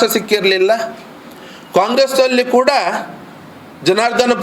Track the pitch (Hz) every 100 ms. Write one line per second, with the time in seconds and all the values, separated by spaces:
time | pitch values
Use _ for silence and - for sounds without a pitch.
0 | 226 220 - 208 190 190 190 226 - -
1 | - - - - - - - - 202 247
2 | 269 262 262 247 247 240 262 269 202 214
3 | - - - - - - - - 143 196
4 | 233 208 247 220